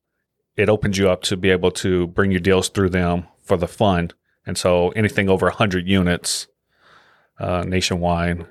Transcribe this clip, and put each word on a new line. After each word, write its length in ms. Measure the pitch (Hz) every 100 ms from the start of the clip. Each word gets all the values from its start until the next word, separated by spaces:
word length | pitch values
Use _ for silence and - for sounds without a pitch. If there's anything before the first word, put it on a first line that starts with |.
| _ _ _ _ _ -
it 120 | 101
opens 280 | 107 104 95
you 120 | 98
up 120 | 90
to 140 | - 95
be 120 | 95
able 220 | 90 90
to 360 | - 98 90 87
bring 240 | 95 98
your 80 | 92
deals 280 | 92 92 -
through 200 | - 95
them 380 | 92 87 87 82 _
for 140 | - 92
the 100 | 85
fund. 460 | - 104 87 87 - _ _ -
And 120 | 90
so 320 | 92 87 87
anything 400 | 110 107 - 98
over 180 | 95 90
a 60 |
hundred 340 | - 107 90 90
units, 600 | 98 87 85 - - - _ _ _ _ - _ _ _ _
uh, 240 | 98 90
nationwide, 840 | 90 92 - 87 87 85 87 87 85